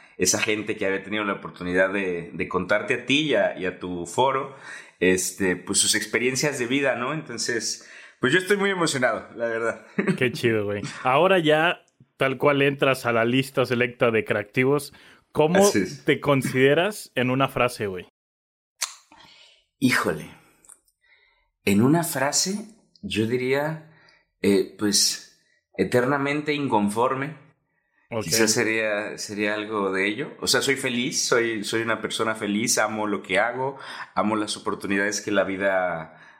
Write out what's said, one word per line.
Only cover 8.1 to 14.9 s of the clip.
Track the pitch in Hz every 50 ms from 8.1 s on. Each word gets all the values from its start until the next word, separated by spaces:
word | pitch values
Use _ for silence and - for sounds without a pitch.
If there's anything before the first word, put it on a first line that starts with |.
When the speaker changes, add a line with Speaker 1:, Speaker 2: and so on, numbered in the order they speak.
| - _
Speaker 1:
pues, | - 131 147
yo | 185
estoy | 180 185 208
muy | 196 196 202
emocionado, | 196 180 165 147 - 131 127 117 110 95 - - 101
la | 107 117
verdad. | 117 113 113 117 113 110 - - - -
<laughs> | - - 190 165
Speaker 2:
Qué | - 127 117 -
chido, | - - 117 113 107 101
güey. | 101 101 104 98 - - - -
Ahora | 127 127 143 170 190 196 180
ya, | 160 151 151 156 160 175 - - _ _ _ _ - _ _
tal | - 139 135 131 120
cual | 139 143 143 139 139
entras | 143 139 139 151 135 131 - -
a | 117 117
la | 113 113
lista | 120 123 135 135 139 - 139 123
selecta | 117 127 117 123 123 120 - 131 117
de | 113 110 104
creativos, | - 110 104 104 - - 131 127 131 143 147 143 -